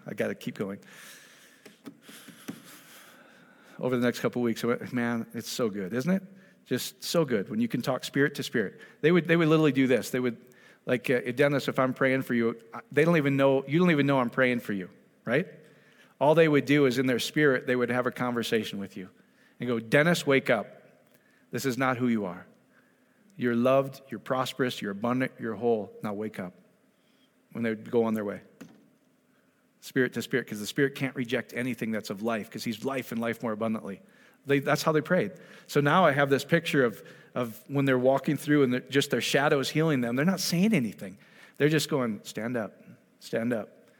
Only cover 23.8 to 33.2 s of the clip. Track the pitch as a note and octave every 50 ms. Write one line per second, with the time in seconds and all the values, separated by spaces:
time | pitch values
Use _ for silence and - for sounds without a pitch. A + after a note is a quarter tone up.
23.8 | C3+ C#3 C3+ - - - A#2 G#2 - - C3 C3 C3 B2 - - C3 B2+ A#2+ -
24.8 | - G2+ G2 G2+ A2 A#2+ B2 B2+ C3 B2+ - - A#2+ A2+ G#2 G2 A#2+ A#2+ A2+ G#2+
25.8 | G2 G2+ - - - G#2+ G2+ G2+ G#2+ A2 - - F#2+ F2+ - _ _ _ _ _
26.8 | _ _ _ _ _ _ _ _ _ _ _ _ _ _ - A#2 A#2 A2+ A2 G#2+
27.8 | A2 - - A#2 A2+ A2+ A2 A2 G2+ G2+ G2+ - - - _ - - - - -
28.8 | _ _ _ _ _ _ _ _ _ _ _ _ _ _ _ _ _ _ _ _
29.8 | - - - C3+ B2+ - - A#2+ A2 - - B2 A2+ - A2+ G#2 G#2 - - D3+
30.8 | C#3 C3+ C#3 - C#3 C3 B2+ C3+ B2 A2+ B2+ A#2+ A2+ - - A#2+ B2 C3 A#2 -
31.8 | B2 A2 A2 G#2 - - G#2 F#2+ G#2+ A#2 A2+ G#2+ G2 - - A2 - B2 A2 G#2
32.8 | A#2+ C3+ C3+ C3 B2 - A#2+ A#2